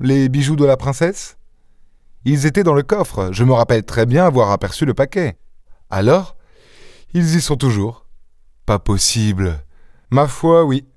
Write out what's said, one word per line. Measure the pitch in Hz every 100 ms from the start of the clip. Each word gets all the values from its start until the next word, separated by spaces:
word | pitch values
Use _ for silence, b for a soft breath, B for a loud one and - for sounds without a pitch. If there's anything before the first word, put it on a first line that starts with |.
les | 131 139 131
bijoux | 143 139
de | 151 139
la | 131
princesse ? » | 135 131 170 - - - - _ _ _ - _ _ - 131
Ils | 147
étaient | 151 202
dans | 175
le | 143
coffre, | 143 208 - 104 92
je | 95
me | 123
rappelle | 120 117 113
très | - 117
bien | 117 147 180
avoir | 127 101
aperçu | 101 98 -
le | 143
paquet. | 101 - 190 147 - - - - - -
Alors, | 95 107 180 185 - b b b b b b b
ils | 175 165 165
y |
sont | - 143
toujours. | 131 104 107 - - - - _ - _ -
Pas | 104
possible. | - 98 - 117 107 95 92 76 - - - - -
Ma | 135 143
foi, | - 165 165 151
oui. | 135 -